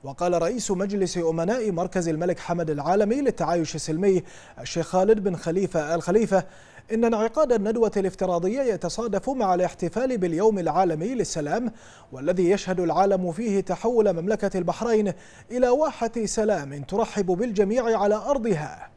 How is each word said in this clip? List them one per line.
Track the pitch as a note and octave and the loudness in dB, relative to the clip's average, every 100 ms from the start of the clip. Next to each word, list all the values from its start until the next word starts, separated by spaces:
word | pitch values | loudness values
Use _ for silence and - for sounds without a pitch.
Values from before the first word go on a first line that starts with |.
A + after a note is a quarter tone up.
وقال | C#3 E3+ F3+ F3 | -14 -2 0 2
رئيس | E3 B3 - | 0 -2 -2
مجلس | F#3 G3 G3+ F3+ F3+ | -2 0 0 0 0
أمناء | E3 D#3+ E3+ B3+ A3 | 0 0 0 0 -2
مركز | E3+ F3+ F#3+ E3+ | -2 -2 -2 -2
الملك | D#3 F3 E3+ | 0 0 -2
حمد | - F3 D#3 | -2 -2 -2
العالمي | C#3+ D3 G3 G#3 C4 | -2 2 2 2 2
للتعايش | C4+ - F3 A3 D#3+ D#3 | 0 0 0 0 -2 -6
السلمي | - D#3 G3 F#3 - - - - | -4 0 2 2 0 -18 -20 -16
الشيخ | B2 E3+ D#3+ | -8 -6 0
خالد | F#3 G3 G#3+ | 2 4 4
بن | G3 F3 | 2 -2
خليفة | E3+ F3 F#3+ E3 D3 E3+ | -2 -2 0 -2 0 -2
آل | |
خليفة | F3 G3+ G#3 F#3+ F3+ - - - - | 2 2 4 2 0 -14 -20 -20 -6
إن | A3+ A#3 | 0 2
انعقاد | A3+ A3+ D4+ D4 | 2 0 2 2
الندوة | A#3 G3+ A#3 A3 G3+ | 2 2 2 2 2
الافتراضية | F#3+ F#3 F#3 F3 F#3 B3 | -2 -2 -2 0 0 0
يتصادف | C4 F#3 E3+ - A#3 G3 B3+ | 0 -2 -4 -4 -4 -2 -4
مع | C4+ G3+ | -2 2
الاحتفال | F3+ F3+ - F3 G#3+ C4 A#3+ | 2 0 -2 -4 -2 -2 0
باليوم | F3+ D#3+ A3 G3+ | 0 2 2 2
العالمي | E3 D#3 F#3 D#3 F#3 B3+ | 0 2 2 2 -2 -2
للسلام، | F3+ E3 D3 G3 B3 - - - - | -2 -2 -2 -2 -4 -8 -20 -20 -18
والذي | C3 C#3+ F#3 F3 | -6 -2 2 2
يشهد | F#3+ F#3 F3+ | 2 0 -2
العالم | E3+ D#3+ G3 G3 F3+ | 0 2 2 2 -2
فيه | D#3+ A#3 G3 | -4 -2 -2
تحول | F#3+ E3+ A3+ A#3+ G#3 | -2 -2 0 2 2
مملكة | E3 F3+ G#3+ G3 F#3+ | 2 -2 -2 -2 -2
البحرين | F3 E3+ A#3 A3 G#3 - - - - | -4 -2 0 2 0 -4 -14 -20 -8
إلى | B3 B3+ | 0 2
واحة | B3+ D#4 - A3+ A#3+ G#3 | 4 2 0 -6 -4 -4
سلام | - G#3+ F#3+ C#3 C#3+ | -2 0 0 -4 -10
ترحب | C#3 G3 G#3+ G#3 F#3 | -6 -2 -2 -2 -2
بالجميع | F3 B3 G3+ G3 A#3+ A#3 A3+ | 0 -2 0 2 2 0 2
على | G3+ G#3 | 2 2
أرضها. | G#3 C#4 A3+ E3 D3+ - - | 0 -2 0 -2 -4 -12 -18